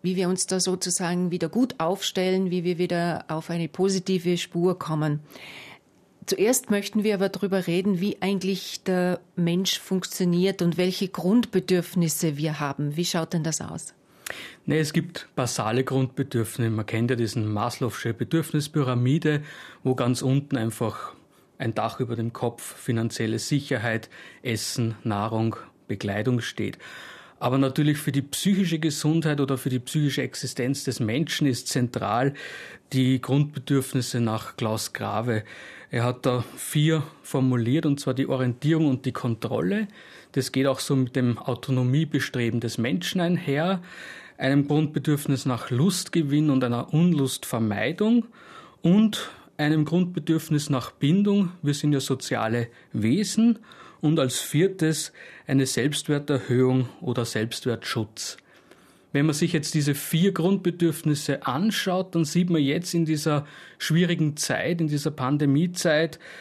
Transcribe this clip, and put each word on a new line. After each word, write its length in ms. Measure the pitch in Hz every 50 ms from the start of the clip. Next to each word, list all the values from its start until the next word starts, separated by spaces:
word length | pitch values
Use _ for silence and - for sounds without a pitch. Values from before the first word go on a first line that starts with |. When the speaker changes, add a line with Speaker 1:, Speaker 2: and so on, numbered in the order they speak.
Speaker 1:
wie 140 | - 180 185
wir 120 | 185 185
uns 200 | 175 190 180 -
da 120 | - 185 185
sozusagen 680 | 180 185 185 180 - 180 180 - 185 170 175 175 185 175
wieder 200 | 170 175 170 156
gut 260 | - 233 262 254 -
aufstellen, 720 | - 165 165 190 196 - - - 185 185 185 185 190 190 185
wie 140 | 175 180 165
wir 160 | 180 180 165
wieder 460 | 180 170 180 170 170 175 160 - -
auf 240 | - 156 160 165 -
eine 160 | 170 170 165
positive 720 | 151 - - 185 196 190 190 185 - 190 180 175 180 175 175
Spur 400 | - - - 175 170 175 175 180
kommen. 400 | - - 156 151 151 156 147 151 - - - - - - - - - - - - _ _ _ _ _ _ _ _ -
Zuerst 460 | - 190 - 185 220 254 - - -
möchten 320 | 214 202 196 - - 214 202
wir 100 | 214 208
aber 160 | 180 196 196
drüber 380 | 196 190 208 190 190 190 175
reden, 340 | - 170 180 185 208 196 170
wie 180 | 185 208 - -
eigentlich 640 | - 190 202 190 180 190 196 185 - - - - _
der 380 | 190 185 180 180 180 180 - - _ _
Mensch 440 | - 170 170 170 180 190 180 - -
funktioniert 840 | - - 190 185 180 - - - 185 175 175 175 180 196 190 - 175
und 140 | 170 160
welche 320 | 170 180 185 185 - 202 185
Grundbedürfnisse 1300 | - - 165 185 214 247 233 - - 190 185 - 185 175 165 - - 180 170 160 165 - 175 160 147
wir 220 | 143 156 156 151 143
haben. 380 | 151 143 139 - 147 147 147
Wie 80 | 160 175
schaut 280 | - - 175 - - -
denn 100 | 170 151
das 180 | 165 156 -
aus? 320 | - - - 165 - - _ _ _ _ _ _ - - - - - - - - _
Speaker 2:
Nee, 140 | - 143 160
es 120 | 156 147
gibt 380 | - 170 - - - - - - _
basale 480 | - 127 120 - - 110 110 113 127 131
Grundbedürfnisse. 840 | - 131 135 131 127 - - 131 135 - 120 113 107 - - 120 113
Man 160 | 110 110 107
kennt 260 | - - 110 117 120
ja 40 | 131
diesen 340 | 117 117 104 - 117 107 107
Maslow'sche 640 | 104 104 107 120 - - 135 117 - - - 117
Bedürfnispyramide, 1300 | 113 - 120 - - 165 156 - - 151 143 - - 160 139 123 123 123 123 127 143 165 151 156 151 147 147 - - - - - - - _
wo 120 | 131 131
ganz 260 | 127 123 123 127 127
unten 360 | - 131 135 139 143 - 143
einfach 560 | 123 113 113 113 - 120 110 - - - - - - _ _ _ _ _ _ _
ein 160 | - - 113 107
Dach 280 | - 107 113 - -
über 160 | 127 113 117
dem 160 | 113 117 117 117
Kopf, 420 | - 127 117 117 - - - -
finanzielle 640 | - - - 120 113 113 110 - - 117 110 110 110
Sicherheit, 720 | - - 151 139 143 - 135 117 104 120 113 117 - - - - - - - -
Essen, 540 | - 127 113 104 - - - - 120 113 110 - -
Nahrung, 500 | 117 104 101 104 113 113 110 113 113 107 - - - _ _ _
Bekleidung 540 | - 117 101 - 104 98 104 107 127 123 120
steht. 360 | 113 - - - 104 104 - - - - - - - - - - - - - _
Aber 180 | - 127 127
natürlich 420 | 135 139 131 131 - 151 151 147 147
für 120 | - 151
die 100 | 131 131 -
psychische 560 | - - - - 196 202 180 196 165 165 156
Gesundheit 600 | 160 160 147 - - 151 160 165 160 160 151 143
oder 180 | 139 135 135
für 120 | 127 - 127
die 100 | 123 127
psychische 440 | 123 - - 156 147 143 - 143 127
Existenz 600 | 127 - - - 127 - - 120 127 139 139 -
des 160 | 139 123 -
Menschen 480 | 117 107 113 143 165 143 - - 151
ist 220 | 139 123 120 - -
zentral 640 | - 135 123 120 - 117 110 98 107 120 131 139 143 - - - - - - - - - _ _
die 300 | - 131 127 127 131 123
Grundbedürfnisse 1000 | - - 135 143 147 147 147 135 - - 143 135 131 - - 135 120 - - 123
nach 380 | 117 110 110 110 - - -
Klaus 340 | - 117 110 110 110 - -
Grave. 520 | _ - 101 101 101 104 117 123 113 107 104 - - - - - - - - _
Er 140 | - 120 117
hat 220 | 123 123 - -
da 180 | 131 123 123 117 - -
vier 460 | - - - - 151 147 156 160 156 143 - - -
formuliert, 640 | - - - 139 127 131 127 120 117 117 131 165 165
und 140 | 151 143 143
zwar 140 | - 139 123
die 140 | 123 139
Orientierung 600 | - 135 127 127 123 120 - - 147 160 160 160
und 180 | 147 131 127 -
die 80 | 131 120
Kontrolle. 760 | - - 123 113 - - 113 - 117 160 180 196 214 220 202 - - - - - - - _ -
Das 180 | 143 131 -
geht 160 | - 131 135
auch 120 | 135 131 -
so 160 | - - 143
mit 200 | 135 131 123 -
dem 220 | 135 123 123 117
Autonomiebestreben 1200 | - - - 123 - - - 131 127 127 123 131 151 160 151 - 139 - - - 127 120 117 110 120
des 180 | 117 117 -
Menschen 440 | - 113 123 175 180 175 - - 185
einher, 600 | 170 175 180 - - - 135 143 165 180 196 180 - - - - - - - - - - -
einem 300 | - - 135 139 147 139
Grundbedürfnis 800 | 143 147 151 156 156 151 156 131 156 147 143 - - 139 127 -
nach 240 | 135 123 117 - -
Lustgewinn 800 | 123 120 156 202 185 - - - - 175 156 139 143 151 156 151
und 140 | 135 131 127
einer 300 | 120 120 117 - - -
Unlustvermeidung 1300 | 151 170 180 170 147 135 131 - - - - - 117 113 107 101 101 107 127 170 - 208 220 240 240 226 - - - - - - - - - - _
und 480 | - 165 180 214 220 208 - - - - - - - - _
einem 280 | - 151 147 156 156 151
Grundbedürfnis 840 | 147 165 180 185 175 180 165 151 - 160 160 - - 156 147 147 -
nach 220 | 143 123 113 -
Bindung. 600 | - _ - 139 170 196 202 208 202 202 190 170 - -
Wir 120 | - 143 147
sind 200 | 147 - 147 147
ja 60 | 139
soziale 680 | 135 - 135 131 - - 131 113 110 110 113 120 117 120 - - - _ -
Wesen. 680 | 117 104 110 135 196 214 202 - - 226 233 226 - - - - - - - - -
Und 200 | - 151 160 165
als 200 | 135 127 - -
viertes 720 | - - - 143 175 196 190 185 160 156 160 - - - _ - - - - - -
eine 180 | - 135 135 135
Selbstwerterhöhung 1200 | 131 - 123 117 151 147 - - - 147 143 147 - 147 127 - - 123 123 127 127 131 131 127 120 - -
oder 240 | - 127 120 123 117
Selbstwertschutz. 1120 | - - 110 110 117 - - - 127 113 113 - - - 117 110 107 - - - - - - _ _ - - _ _ - - - - _ _ _ _
Wenn 140 | - 139 147
man 80 | 160 143
sich 200 | 151 175 165 -
jetzt 200 | 156 151 - -
diese 220 | 156 143 147 143
vier 380 | 143 - - - 160 180 202 185
Grundbedürfnisse 1120 | - 160 185 196 190 190 175 170 175 175 165 151 - - 156 151 147 - - 139 - -
anschaut, 680 | 131 123 143 196 220 202 - - 190 180 185 185 185 -
dann 100 | 165 160
sieht 280 | 147 - 175 180 175
man 100 | 170 156
jetzt 320 | 143 135 147 170 175 - -
in 120 | 170 165
dieser 420 | 156 156 147 151 160 151 143 147 - - - - - - _
schwierigen 580 | - - 156 170 180 170 175 175 160 151 151
Zeit, 440 | - - - 127 - 92 135 175 170
in 60 | 165
dieser 220 | 151 147 143 - 160
Pandemiezeit, 1120 | 147 - 127 127 147 147 151 139 135 143 170 175 175 - - 170 156 156 165 160 - - - - - -